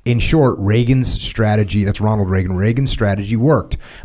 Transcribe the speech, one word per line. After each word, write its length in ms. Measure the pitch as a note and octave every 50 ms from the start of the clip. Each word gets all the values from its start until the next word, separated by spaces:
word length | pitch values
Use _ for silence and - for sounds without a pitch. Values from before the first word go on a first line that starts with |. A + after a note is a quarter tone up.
| -
In 160 | B2 A#2+ A#2
short, 400 | - - - D#3+ C#3 B2 F#2+ -
Reagan's 640 | G2 G2+ G#2+ A#2 A#2+ A#2+ C3+ C3 B2+ - - - -
strategy," 600 | - - - A2 G#2+ G#2 G#2+ G#2 F2 F2 G#2 G2+
that's 160 | F#2 E2+ -
Ronald 280 | G2+ G#2+ A2 G#2+ G2 F#2
Reagan, 280 | F#2+ F#2+ F#2+ F2+ F#2 F2+
"Reagan's 340 | G2 A2 A#2 B2+ C#3 B2
strategy 460 | - - A2 G2+ G2 G2+ G2 G2 A#2 A2
worked. 400 | A#2 D3 D3+ D3+ D3+ - - - - - - - -